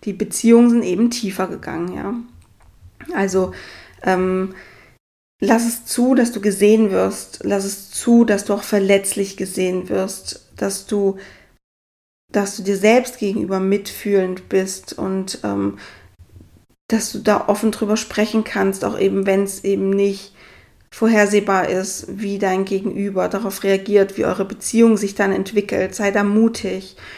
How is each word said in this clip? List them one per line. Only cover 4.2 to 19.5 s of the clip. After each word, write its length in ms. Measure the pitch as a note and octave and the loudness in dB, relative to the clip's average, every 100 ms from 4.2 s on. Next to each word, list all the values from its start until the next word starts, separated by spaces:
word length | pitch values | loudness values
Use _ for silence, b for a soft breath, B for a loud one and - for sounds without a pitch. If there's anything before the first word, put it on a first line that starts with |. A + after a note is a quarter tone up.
| F#3 F#3 F#3+ F#3+ B B B B _ _ _ _ | 0 -2 -4 -8 B B B B _ _ _ _
lass 260 | G3 A#3 A#3 | 0 2 0
es 180 | - | -6
zu, 300 | - - A#3+ | -6 0 4
dass 180 | B3 A#3 | 4 2
du 80 | G3+ | 0
gesehen 500 | G3+ G3 G#3 A3 A3 | -2 2 4 6 4
wirst. 500 | F#3 F#3+ G3 - - | 2 0 -4 -12 -10
Lass 200 | G3+ G3+ | -2 -2
es 260 | G3 G3+ - | -2 -8 -12
zu, 340 | - - A#3 | -6 4 6
dass 200 | A3+ G3+ | 6 2
du 100 | - | 0
auch 100 | - | -4
verletzlich 720 | - G#3 G3 G3 G3 - G3 - | 0 0 4 2 2 -4 -4 -4
gesehen 520 | F#3+ F#3+ F#3 F3+ F3+ | -8 -2 -2 -2 -2
wirst, 600 | G3+ F#3+ G3 - - _ - | -4 -4 -6 -12 -14 _ -6
dass 300 | G3 G3 - | -6 -6 -4
du, 320 | G#3 G3 F#3+ B B B _ _ _ _ _ _ _ _ | 0 0 -2 B B B _ _ _ _ _ _ _ _
dass 240 | G#3+ G3 - | -4 -4 -6
du 60 | |
dir 140 | F#3+ G3 | -4 0
selbst 420 | G#3 A#3+ B3 - | 4 4 2 -4
gegenüber 420 | G#3 G3+ F3+ F#3+ | -4 -2 -2 -2
mitfühlend 880 | F#3+ G3+ G3 - G#3 G3 F#3 F#3 - | 0 0 -2 -10 0 0 0 -4 -2
bist 500 | F#3+ F#3+ - - - | -2 -2 -8 -14 -8
und, 420 | F#3+ F#3+ F#3+ - | -4 -4 -6 -8
ähm, 340 | G#3 G3+ G3 G3+ B B B _ - - - _ _ _ _ | -6 -2 -4 -6 B B B _ -20 -20 -20 _ _ _ _
dass 240 | A3+ - | -2 -2
du 60 | G#3 | -4
da 280 | G3 G#3 - | 2 2 2
offen 240 | G#3 A3+ | 0 0
drüber 240 | G3+ G#3 A3 | -2 -2 -2
sprechen 480 | - - G#3+ A3 | -2 -2 0 0
kannst, 400 | G#3+ G#3 G3 F#3+ | -2 -2 -2 -2
auch 140 | G3 - | -4 0
eben, 280 | G3 G3 G3 | 0 2 2
wenn's 380 | F#3+ G3 | 0 0